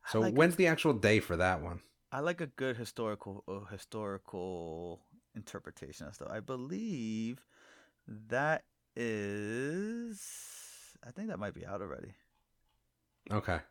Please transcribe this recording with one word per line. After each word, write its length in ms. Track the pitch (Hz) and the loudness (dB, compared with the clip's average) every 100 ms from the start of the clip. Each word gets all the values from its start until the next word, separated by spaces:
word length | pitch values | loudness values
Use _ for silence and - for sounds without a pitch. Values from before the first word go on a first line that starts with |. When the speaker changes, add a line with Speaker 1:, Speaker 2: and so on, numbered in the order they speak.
| - | 2
Speaker 1:
I 40 | |
Speaker 2:
So 80 | 110 | 4
Speaker 1:
like 120 | 113 | 6
Speaker 2:
when's 220 | 123 170 170 | 8 8 8
the 100 | 180 | 6
actual 260 | 156 160 | 6 4
day 280 | 120 104 107 | 6 8 6
for 160 | - 85 | 6 4
that 260 | 90 90 | 4 4
one? 200 | 78 87 - _ _ | -2 -8 -12 _ _
Speaker 1:
I 80 | 131 | -2
like 200 | 156 170 | -2 -2
a 80 | 156 | -6
good 280 | - 131 117 | -2 -2 -2
historical, 680 | 113 - 110 104 104 98 - | -6 -4 -2 -2 -8 -10 -8
uh, 140 | 98 101 | -10 -8
historical 1300 | 101 - 110 104 98 - 95 92 90 85 80 87 85 _ - _ 110 | -12 -10 -6 -4 -6 -6 -6 -4 -4 -6 -6 -8 -10 _ -20 _ -14
interpretation 680 | 104 - - - 69 - 73 | -10 -10 -10 -14 -14 -12 -14
of 60 | - | -12
stuff. 120 | - | -8
I 100 | 110 | -8
believe 1040 | 101 131 131 190 226 156 110 110 113 127 _ _ - - _ _ - | -6 -8 -4 -4 -4 -2 -2 -2 -2 -6 _ _ -20 -20 _ _ -14
that 560 | 107 110 120 151 156 _ _ _ - | -14 -2 0 2 0 _ _ _ -4
is, 1200 | 117 107 101 104 104 117 139 175 208 233 233 202 - - - - - - - - 120 | -2 0 0 -2 -2 -2 -2 -2 -4 -6 -8 -10 -12 -12 -14 -16 -16 -18 -20 -20 -16
I 40 | |
think 180 | 139 220 | -8 -6
that 100 | - | -2
might 160 | 104 | -4
be 120 | 85 87 | -6 -8
out 140 | 101 | -6
already. 340 | 98 64 - - _ _ _ _ _ _ _ _ _ _ - | -6 -8 -10 -16 _ _ _ _ _ _ _ _ _ _ -2
Speaker 2:
Okay. 280 | 104 - 82 - | -2 2 -2 -2